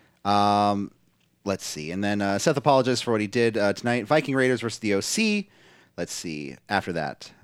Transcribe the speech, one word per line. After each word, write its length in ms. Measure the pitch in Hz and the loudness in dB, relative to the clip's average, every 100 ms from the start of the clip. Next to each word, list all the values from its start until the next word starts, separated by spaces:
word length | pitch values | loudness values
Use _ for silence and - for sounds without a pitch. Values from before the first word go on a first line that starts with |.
| _ _ 101 | _ _ 0
Um, 680 | 101 104 104 101 101 101 _ _ _ _ _ 98 | 2 4 4 2 2 -4 _ _ _ _ _ -6
let's 200 | 95 - | -4 -6
see. 260 | 78 76 | -10 -8
And 120 | 92 | -4
then, 200 | 101 104 | -2 0
uh, 160 | 101 98 | 0 0
Seth 180 | 165 143 | 0 2
apologized 460 | 147 135 127 123 | 4 4 4 0
for 80 | - | 0
what 100 | 110 | 0
he 60 | 107 | 0
did, 280 | 123 117 107 | 0 2 2
uh, 180 | 101 | 0
tonight. 340 | 98 120 120 107 | 0 0 -2 2
Viking 260 | 151 147 135 | 2 2 2
Raiders 260 | 127 123 | 2 0
versus 180 | 117 - | -2 -4
the 160 | 107 98 | 0 0
O 40 | |
C. 480 | - - 220 208 196 _ - - _ - | 0 0 0 0 -4 _ -20 -20 _ -10
Let's 160 | 87 | -8
see. 420 | - 87 76 71 65 - | -8 -10 -10 -10 -14 -4
After 220 | 101 95 | -4 -2
that, 380 | 82 73 - - - | -4 -6 -8 -16 -20